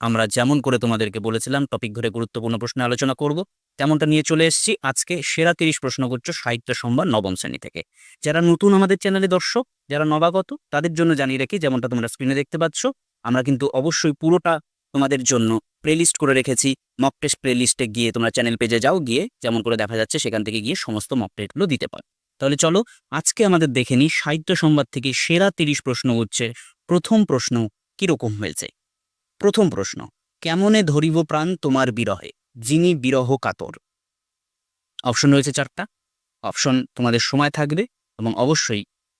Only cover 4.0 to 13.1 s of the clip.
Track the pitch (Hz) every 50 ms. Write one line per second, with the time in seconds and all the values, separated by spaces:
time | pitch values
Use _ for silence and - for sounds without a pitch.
4 | 156 151 151 156 143 - 160 156 165 165 - - - 214 208 - - 135 135 -
5 | - - 175 165 143 - - 160 160 170 170 - 170 160 143 - - 127 - -
6 | 131 120 127 123 - - 165 - - 120 120 120 - - 120 - - 120 120 143
7 | 185 180 113 110 95 95 92 - - 64 64 - - - - 82 - _ _ _
8 | - - - _ - 151 151 165 175 170 170 - 202 202 196 190 196 185 196 -
9 | - 196 190 190 190 180 185 180 - - - 240 262 _ _ _ _ - 143 147
10 | 156 156 151 156 165 175 175 190 185 - 285 - _ _ 147 147 156 170 156 165
11 | 170 170 156 139 139 131 131 131 135 - 202 196 156 139 131 123 120 120 123 120
12 | 113 117 - - 135 131 135 139 139 - - 160 165 160 - - - 269 269 _
13 | _ _